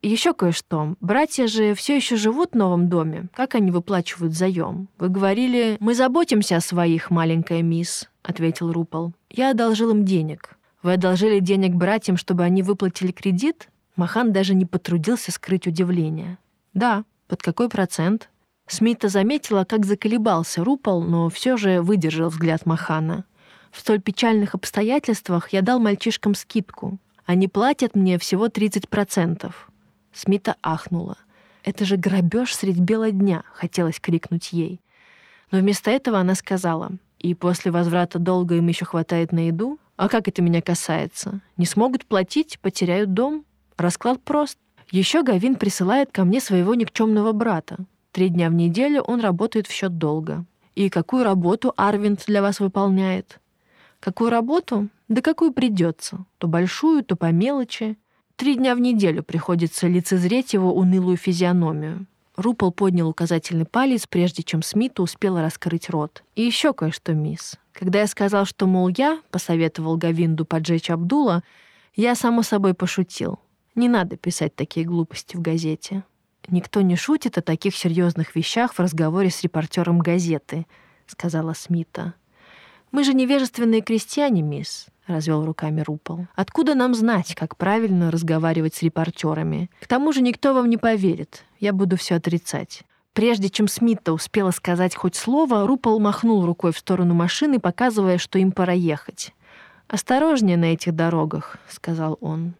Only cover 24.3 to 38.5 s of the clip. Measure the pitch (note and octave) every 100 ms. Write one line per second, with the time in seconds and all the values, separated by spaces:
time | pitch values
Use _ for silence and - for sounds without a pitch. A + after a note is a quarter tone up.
24.3 | A3 G3+ F#3+ - - G#3+ C#4 C#4+ G#3+ -
25.3 | F3 - G3 F#3+ B3+ A3 G3+ A#3 - G#3
26.3 | G3+ - A3+ G3 - - F#3+ _ _ -
27.3 | F3+ F#3+ G3 B3 D4 B3 G3+ F#3 F3+ -
28.3 | F#3 A3+ - G#3+ G3 - G#3 G3+ - E3+
29.3 | E3 - - - _ _ _ _ - -
30.3 | G3 - - - D#3+ - E3+ E3+ - _
31.3 | _ _ _ - - G3 G3 F#3 F#3+ F3
32.3 | A3 B3 - G3 F3 F3+ A3 A3 F#3+ G3
33.3 | E3 - - F3+ - E3 D3+ - E3+ -
34.3 | E3+ - E3+ D#3+ F3+ _ _ _ _ _
35.3 | _ _ F#3+ G3 G3 - C4 C4 G#3 F#3
36.3 | F#3 - F#3+ F3+ D#3+ - F#3 _ _ F3
37.3 | F3 F3 F3 F#3+ E3+ E3+ E3+ F3 F3+ F3
38.3 | F#3 F3